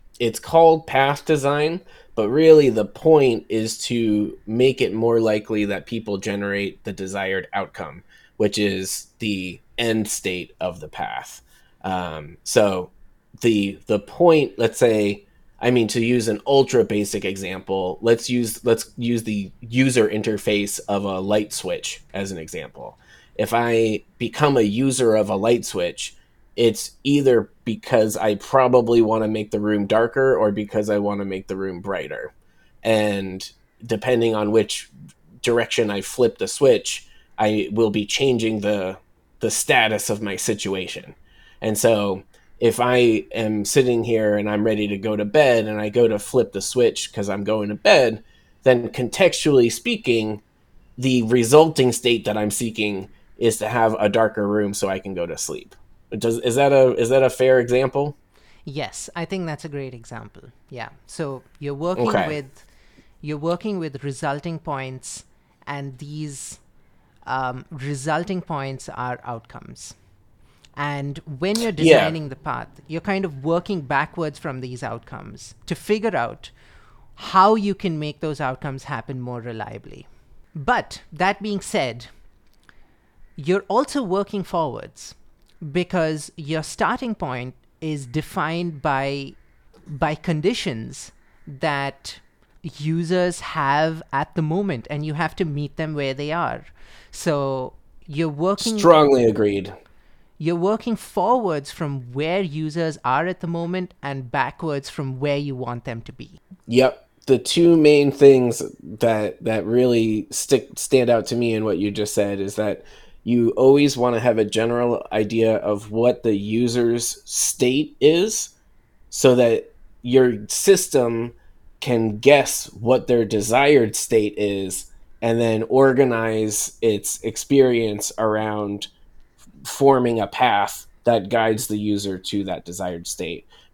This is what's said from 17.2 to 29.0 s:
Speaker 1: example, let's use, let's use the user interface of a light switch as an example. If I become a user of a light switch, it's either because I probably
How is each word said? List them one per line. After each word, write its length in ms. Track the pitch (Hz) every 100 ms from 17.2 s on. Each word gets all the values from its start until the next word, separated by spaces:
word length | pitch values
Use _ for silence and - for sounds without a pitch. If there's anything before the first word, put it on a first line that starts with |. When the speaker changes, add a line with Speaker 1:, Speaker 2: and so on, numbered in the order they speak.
Speaker 1:
example, 760 | 95 98 95 95 95 95 92 -
let's 300 | 113 117 -
use, 340 | 123 117 -
let's 280 | 120 113 - -
use 280 | 120 120
the 260 | 110 104 95 -
user 480 | 117 120 135 123 107
interface 720 | 107 107 104 - 104 101 - -
of 180 | 101
a 140 | 98 95
light 340 | 95 107 104
switch 480 | - 92 82 - - -
as 160 | 95 98
an 80 | 92
example. 580 | 78 87 69 - 57 - _ - _
If 180 | - 113
I 500 | 117 120 117 113 107 - _
become 380 | 117 - 147 135
a 60 |
user 540 | 107 107 135 131 120 107
of 140 | 101
a 60 | 101
light 280 | 110 120
switch, 500 | 101 98 87 - - - _ _ _
it's 380 | - 117 107 - -
either 460 | 135 143 135 120 98 _
because 500 | - 107 - 123 107
I 200 | 104 110
probably 680 | 101 - 135 127 123 113 117